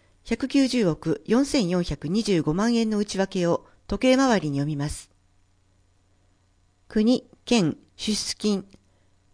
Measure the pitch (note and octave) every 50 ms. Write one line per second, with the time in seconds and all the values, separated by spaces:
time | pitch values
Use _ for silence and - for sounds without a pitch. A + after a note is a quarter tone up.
0 | _ _ _ _ _ - A#3 A3+ - C4 - C#4 C4+ B3 B3 B3+ G#3+ F3 D3+ -
1 | - E3 D#3+ - - - G#3 B3 C#4+ C#4 - C#4+ G#3 E3+ F3+ F3+ F3 - D#3 -
2 | - D3 F3+ A3 A3 - G3 E3 C#3+ D3+ D3+ F#3 G#3+ A#3 A#3+ A#3 A3+ A3 G#3+ G#3
3 | G#3 - - F#3 F#3+ - - F#3+ F3 E3+ E3+ - - - _ _ _ - G3+ G3
4 | - B3+ C4 B3+ C4+ C4 A#3 F#3+ D3+ D3+ C#3 C#3 C#3+ D3+ D#3 C#3+ C#3+ D3 - -
5 | - _ _ _ _ _ _ _ _ _ _ _ _ _ _ _ _ _ _ _
6 | _ _ _ _ _ _ _ _ _ _ _ _ _ _ _ _ _ _ - A3
7 | G#3+ A3+ B3+ B3 - - - _ _ - B3 A#3 F3+ D3+ - - - _ _ -
8 | - - G#3+ G3+ - - - - - G#3+ G3+ F#3+ F#3+ - - _ _ _ _ _
9 | _ _ _ _ _ _